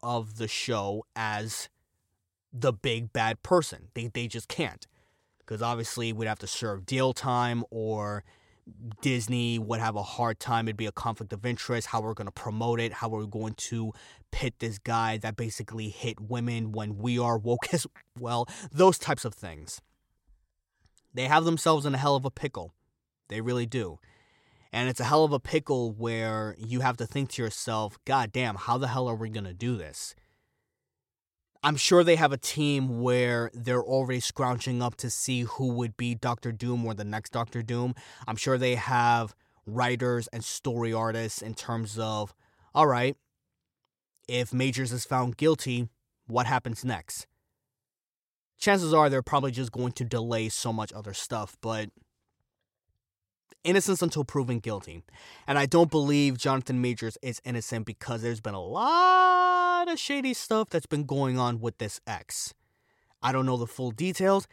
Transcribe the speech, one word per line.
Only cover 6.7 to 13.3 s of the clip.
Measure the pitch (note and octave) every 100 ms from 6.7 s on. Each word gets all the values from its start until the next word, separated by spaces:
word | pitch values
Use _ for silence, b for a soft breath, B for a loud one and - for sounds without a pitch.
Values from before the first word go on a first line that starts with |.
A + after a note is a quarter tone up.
| G2 F#2
deal | C3 C3
time, | B2+ C3 B2 A#2+ A#2+ A#2
or | A2+ A2 G#2+ G#2 G#2 - b b b - F#2 A2+ G#2+
Disney | C#3 B2+ A2+ B2 A#2 A#2
would | G#2+ A2+
have | A2+
a | G#2
hard | G2 - A#2+ A2
time. | - A#2 A2+
It'd | G#2
be | G#2+
a |
conflict | - A#2+ A2 G#2+
of | G2+ A#2+
interest. | A#2 - A#2+ -
How | A2+
we're | A2
gonna | G#2+ G2
promote | - - A2 A#2 A#2
it, | A#2
how | G#2+ A#2
we're | A2
going | G#2+